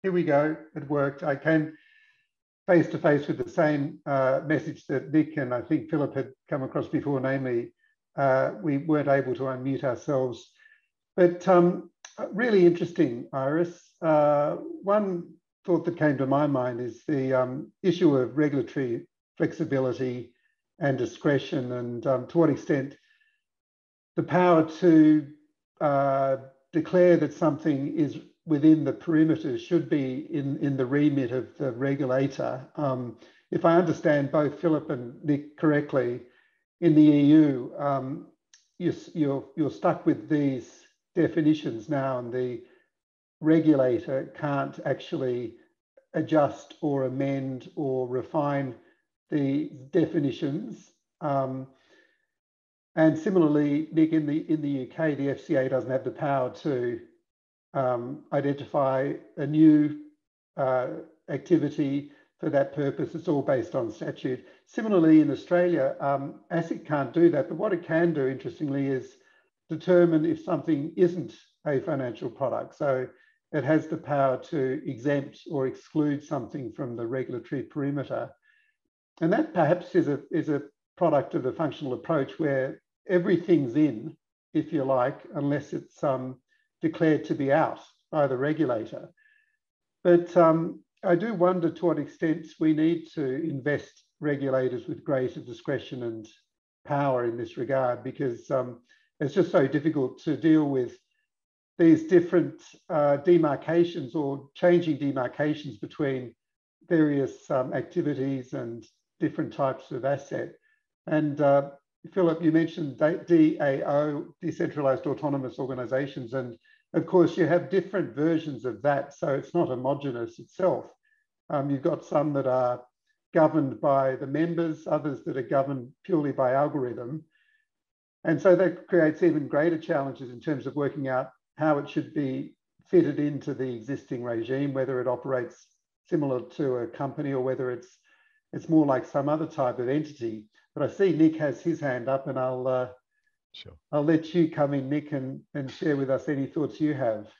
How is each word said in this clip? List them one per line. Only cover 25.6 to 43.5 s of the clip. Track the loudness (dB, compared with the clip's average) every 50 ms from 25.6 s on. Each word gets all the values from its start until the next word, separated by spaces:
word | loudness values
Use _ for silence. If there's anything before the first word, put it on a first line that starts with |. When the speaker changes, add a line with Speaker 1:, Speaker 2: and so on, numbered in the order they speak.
| _ _ _ _
Speaker 1:
uh, | -2 0 2 2 2 2 2 2 2 0 0 -2 -4 -16 _ _ _ _ -4
declare | -4 -4 0 4 6 8 8 8
that | 6 4 0 -2
something | 0 0 0 0 0 -2 -2 -2 -2 -2 -4 0
is | 0 -2 -2 -2 -10 -16 -18 _ _ _
within | -2 0 6 8 8 6 8 4
the | -2
perimeter | -4 -4 -4 0 4 4 4 4 2 0 -2 -6 -6
should | -6 -4 0 0 0 0 0
be | -2 -2 -2 -2 -4 -8 -8 -6
in, | -6 -6 -4 -4 -4
in | -2 -2 -2 0
the | 0 -2
remit | 0 2 2 2 2 2 0 -2 -2
of | -4 -4 -6 -6 -8
the | -6 -6 -6
regulator. | -4 -2 -2 -2 0 0 0 0 2 0 0 0 -2 -4 -6 -4 -6 -8 -12 -14 _
Um, | -4 -4 -2 -2 -4 -6 -10 -12 -16 -20 -20 _ _ _ _
if | -4 2 2
I | 4 4
understand | 6 4 2 -2 0 2 2 2 2 0 0 0
both | 0 0 0 -4 -2
Philip | 0 0 0 0 -2 -6
and | -8 -8 -8 -12 -14 -10 -2
Nick | -2 -2 -2 -2 -10 -10
correctly, | 0 0 2 2 2 0 0 -2 -2 0 0 -4 -6 -10 -18 _ _ _ _ _ _ _ _ _ _
in | 2 6 8
the | 8
E | 8 8 8 8
U, | 8 8 8 8 8 6 4 -2 -4 -8 -8
um, | -4 -2 0 0 -2 -2 -6 -8 -10 -12 -18 _ _ _ _ _ _ _ _ _ _
you, | -2 -2 -2 -4 -10 -10 -2
you're, | -2 0 0 0 -2 -6 -10 -4
you're | -2 -2 -2
stuck | -2 0 0 0 0 2 0
with | 0 0 0 -2
these | -2 -2 0 0 0 -2 -4 -8 -14 -20 -20 _ _ _ _ _ _ _
definitions | 0 0 2 2 2 2 2 2 2 -2 -8 -8 -8 -8
now, | -6 -4 -2 -2 -2 -4 -4
and | -6 -6 -4
the | -4 -4 -4 -6 -10 -14 _ _ _ _ _ _ _ _ _ _ _ _ _ _ _
regulator | 2 2